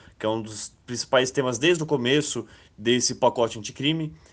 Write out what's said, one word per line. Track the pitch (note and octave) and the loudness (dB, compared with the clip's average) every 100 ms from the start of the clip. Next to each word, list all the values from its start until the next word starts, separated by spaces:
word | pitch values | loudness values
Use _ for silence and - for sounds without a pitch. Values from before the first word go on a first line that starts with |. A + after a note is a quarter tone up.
| - - | -20 -6
que | G#2+ | -4
é | |
um | A2+ | -2
dos | G#2+ G#2 - _ | -6 -12 -14 _
principais | - A#2+ - C3 C3 | -10 -8 2 2 2
temas | C#3+ B2+ A#2 | 0 0 2
desde | D#3+ F3 | 2 2
o | D#3 | 0
começo | C#3+ A#2+ D3 D3 A#2+ - - - - | 0 2 2 0 -6 -10 -14 -20 -6
desse | A2 B2 A#2+ | 0 2 0
pacote | A#2+ - - A2+ A#2 | 2 2 4 0 -2
anticrime. | G#2 - C#3 D#3+ D#3 - - | -12 -4 -2 -2 -4 -10 -20